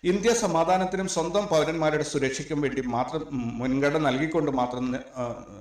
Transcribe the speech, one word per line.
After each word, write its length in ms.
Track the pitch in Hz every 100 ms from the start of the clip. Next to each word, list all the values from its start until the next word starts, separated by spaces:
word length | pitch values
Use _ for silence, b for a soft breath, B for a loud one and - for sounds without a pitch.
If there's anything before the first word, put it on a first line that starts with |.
ഇന്ത്യ 300 | 175 202 220
സമാധാനത്തിനും 720 | 233 214 165 165 185 185 185 190
സ്വന്തം 380 | - 165 190 208
പൗരന്മാരുടെ 560 | 160 151 165 156 151
സുരക്ഷയ്ക്കും 580 | 147 147 135 135 147 151
വേണ്ടി 200 | 143 123
മാത്രം, 480 | 123 117 127 160 147
ഉം, 300 | 135 117 117
മുൻഗണന 400 | 127 131 143 156
നൽകിക്കൊണ്ട് 520 | 151 127 156 165 147
മാത്രം 420 | 131 123 127 123
നി-, 80 | 127 - 127
ആ, 280 | 120 113 - 101